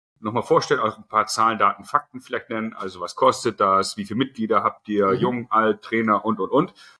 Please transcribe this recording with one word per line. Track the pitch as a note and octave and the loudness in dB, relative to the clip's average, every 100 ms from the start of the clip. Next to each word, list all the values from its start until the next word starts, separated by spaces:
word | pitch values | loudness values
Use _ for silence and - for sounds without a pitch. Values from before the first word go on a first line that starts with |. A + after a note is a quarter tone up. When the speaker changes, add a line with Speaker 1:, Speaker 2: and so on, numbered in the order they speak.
| _ _ | _ _
Speaker 1:
nochmal | G#2+ A#2 | -6 -4
vorstellen, | - D#3+ - C3+ | 0 0 2 0
auch | A2 G#2+ | -2 -4
ein | - | -4
paar | A2 G#2 | -2 0
Zahlen, | - A2+ A2 | 0 0 2
Daten, | G2+ - | 0 0
Fakten | G2 C#3+ - B2+ | -4 -4 -4 -16
vielleicht | C3 A#2+ - | -8 -8 -6
nennen. | A2+ A2 | -6 -6
Also | - G2 F#2 | -8 -10 -10
was | F2 | -10
kostet | - B2+ A#2+ A#2+ G#2 | 0 2 2 -2 2
das? | G2 F#2+ F#2+ - | 4 4 2 -6
Wie | |
viele | G2+ A2 | -4 -4
Mitglieder | C3 - A2 G#2+ | -4 -4 0 2
habt | A2 - - | 0 -4 -2
ihr? | G#2 G2 | 2 2
Speaker 2:
Mhm. | F#2+ | 2
Speaker 1:
Jung, | B2 B2 A2+ | 0 -2 -2
alt, | A2 A2 G#2+ | 2 2 0
Trainer | - A2+ A2+ G#2 | -2 0 2 2
und, | A2 G#2+ | 0 -2
und, | F#2+ | 0
und. | C3 F#3 - - | 0 0 -6 -20